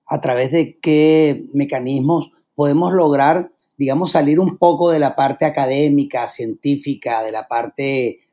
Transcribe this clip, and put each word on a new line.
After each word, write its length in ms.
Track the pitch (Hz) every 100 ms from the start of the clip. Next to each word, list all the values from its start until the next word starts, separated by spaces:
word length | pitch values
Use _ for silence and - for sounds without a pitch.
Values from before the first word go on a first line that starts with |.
| -
a 140 | 147
través 300 | 139 123 131
de 280 | 160 156 -
qué 680 | 165 151 156 156 151 135 -
mecanismos 760 | 143 139 135 127 135 135 170 170 _ _ -
podemos 380 | 143 147 180
lograr, 580 | 190 156 143 139 175 175 _ _ -
digamos, 360 | 135 135 -
salir 260 | 165 143 156
un 180 | 185 -
poco 320 | 175 160 175
de 80 | 160
la 180 | 139 -
parte 300 | 135 - 156
académica, 840 | - 131 135 147 143 143 127 117
científica, 920 | - 117 110 143 139 143 135 120 113
de 100 | 110
la 160 | 110 -
parte 760 | 117 117 - 139 135 120 - _